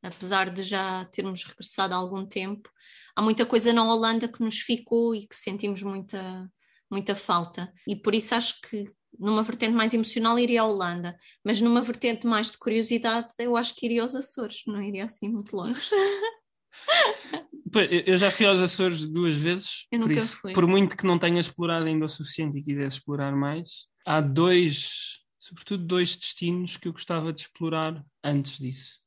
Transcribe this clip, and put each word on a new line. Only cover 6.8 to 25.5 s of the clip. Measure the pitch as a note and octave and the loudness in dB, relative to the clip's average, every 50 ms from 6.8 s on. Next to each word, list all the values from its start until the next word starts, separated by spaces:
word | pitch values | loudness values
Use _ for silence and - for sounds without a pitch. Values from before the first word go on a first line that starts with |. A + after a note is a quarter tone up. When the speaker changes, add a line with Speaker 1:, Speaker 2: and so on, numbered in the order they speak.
| _ _ | _ _
Speaker 1:
muita | G3 G3 G3 G3+ G3 | -6 -6 -2 -2 -4
falta. | G3+ - - F#3+ F3 E3+ E3+ - - F3 F3+ _ _ _ | -4 0 0 0 0 0 -2 -8 -12 -12 -12 _ _ _
E | - G#3 | -8 -8
por | G3+ - A3 G3+ | -2 0 2 2
isso | A3+ G#3+ - B3 | 2 0 2 0
acho | A#3 A#3+ - - - | 0 0 -2 -6 -6
que | - - - G#3 G3+ G3+ _ _ _ _ - - | -12 -10 -8 -8 -8 -10 _ _ _ _ -16 -6
numa | F3+ G#3 A3 G#3+ A3 | -2 0 2 2 0
vertente | A3 A#3 A#3 A#3+ A3 A#3 | 0 -2 -2 0 2 2
mais | A#3 A3 A3+ A#3 | 2 2 2 2
emocional | A#3 A3 - - A#3+ A3+ A3+ A#3 A#3+ | 2 0 0 -2 0 2 2 4 4
iria | B3 A#3+ A#3+ A#3 A3 | 4 4 4 4 4
à | |
Holanda, | A3 G#3 G3 F#3 F3 F3 F3 E3+ F3 F3 _ _ - _ _ _ | 4 2 0 -2 -2 -4 -4 -6 -8 -10 _ _ -20 _ _ _
mas | G3+ A3+ G3+ | 0 2 4
numa | A3+ A#3 A#3 A#3+ B3+ | 4 6 6 4 2
vertente | A#3 A#3 - - A#3+ A3+ A3 - | 0 -4 -2 0 -2 -2 0 0
mais | A#3+ A3+ G#3 A3 - | 0 2 2 0 -2
de | - - | -8 -6
curiosidade | - A#3+ A3 A3+ A3 A3+ A#3+ A#3 A#3 A#3 A3 A#3 A#3 A#3 _ _ | -4 0 0 2 2 2 0 0 2 2 0 0 -2 -4 _ _
eu | A#3 A#3+ A#3+ | -2 0 2
acho | A#3 A#3+ A#3+ - | 0 0 -2 -6
que | - - | -4 -4
iria | A#3+ A#3 A#3 A3+ | 0 0 0 0
aos | B3 C#4 | -2 -4
Açores, | - C#4 - - - A#3+ G#3 - - - | -6 -8 -8 -6 -8 -8 -8 -8 -10 -10
não | - G#3 G3+ | -8 -6 -6
iria | G3 G3+ G3+ F#3+ G3 | -6 -6 -6 -6 -8
assim | A3+ - - - G3+ | -10 -10 -8 -6 -6
muito | A#3 G#3+ G3+ - - | -4 -6 -6 -6 -6
longe. | G3 F3+ G#3+ B3 C4+ - - | -6 -4 -4 -4 -6 -2 0
<laughs> | G#4 G4+ G4 G4 G4+ G4 G4 A4+ A4+ _ _ _ _ _ _ _ _ - - - D#5+ F5 D#5 A4 - - - - - E4+ - _ - - - - - | 2 2 2 2 0 -2 -4 -6 -6 _ _ _ _ _ _ _ _ -14 -2 2 4 4 4 4 2 -4 -8 -10 -10 -10 -10 _ -20 -14 -14 0 2
Speaker 2:
Pois, | A3 F#3+ - F3+ | 4 4 6 4
eu, | F3 | 2
eu | - - F#3 | 4 4 4
já | F3+ G3 G3 | 6 6 4
fui | F#3 - A3 | 4 4 4
aos | G3+ G3 F#3 | 6 6 6
Açores | F#3 F3 F3 - F#3+ F#3 F3 D#3+ D#3 | 4 2 2 0 0 0 0 -2 -4
duas | D#3 D#3 E3+ F3 E3+ D3+ | -4 -2 0 2 2 2
vezes, | D3 D3 E3 F3+ F#3 G3+ - - - - _ - | 2 0 0 -2 -2 -4 -8 -10 -10 -10 _ -2
Speaker 1:
Eu | A#3 | 0
Speaker 2:
por | A3+ - | 2 2
Speaker 1:
nunca | D#3 D3+ | 2 2
Speaker 2:
isso, | A3+ A3+ - - | 2 0 -4 -8
Speaker 1:
fui. | - G3 F#3 | -10 -2 2
Speaker 2:
por | F#3+ F3 | 4 6
muito | E3+ F#3+ G3 G3+ F3+ - | 6 8 6 6 4 2
que | - - | 0 2
não | F#3+ F3 E3+ | 2 2 4
tenha | - E3+ F3 F3 | 4 2 2 2
explorado | E3+ - - - F3 E3 E3 E3 D#3+ | 0 -2 -4 -4 -2 0 0 0 0
ainda | D#3+ D#3+ D#3 D#3 | 0 0 0 0
o | D3+ | -2
suficiente | - - D#3 C#3+ - - D#3+ D3+ C#3+ C#3+ | -4 -8 -8 -8 -6 -4 -4 -4 -4 -4
e | D3 | -4
quisesse | D3+ C#3+ C#3+ C#3 C#3 C3+ - | -4 -4 -2 -2 -4 -6 -8
explorar | _ - C#3+ C#3+ C#3 C#3 C#3 | _ -6 -4 -4 -2 -2 0
mais, | C#3 C#3 C#3+ D3+ D#3+ E3+ - - - - _ _ _ _ | 0 0 0 -2 -4 -8 -12 -16 -20 -20 _ _ _ _
há | F3 D3+ D#3 | 0 2 2
dois, | D3+ C#3+ C3+ D3 E3+ F3+ F3+ F3+ F3 D#3+ C#3 - - - - - - - - - _ _ _ _ | 2 2 2 4 4 6 6 6 6 4 2 -2 -6 -8 -8 -10 -10 -12 -14 -16 _ _ _ _
sobretudo | - - | -20 -20